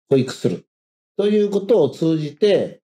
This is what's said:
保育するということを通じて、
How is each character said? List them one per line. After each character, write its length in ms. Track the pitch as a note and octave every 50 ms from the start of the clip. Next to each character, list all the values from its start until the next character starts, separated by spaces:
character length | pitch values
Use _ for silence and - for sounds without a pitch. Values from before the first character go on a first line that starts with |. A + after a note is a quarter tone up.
| _ -
保 80 | C#3 C3+
育 160 | A#2+ C3+ -
す 140 | - - A#2+
る 200 | F2+ - - _ _ _ _ _ _ _ _ _ _ -
と 100 | G3+ G#3
い 140 | G#3 G#3 G#3
う 60 | G3
こ 120 | G3 G3+
と 220 | G3 - A#3+ G3 D3
を 60 | C3
通 300 | - - E3 E3 D#3+ D#3
じ 180 | D3+ C#3+ C#3+ -
て、 440 | G#3+ G#3 F#3+ C#3+ - G2 - - _ _ _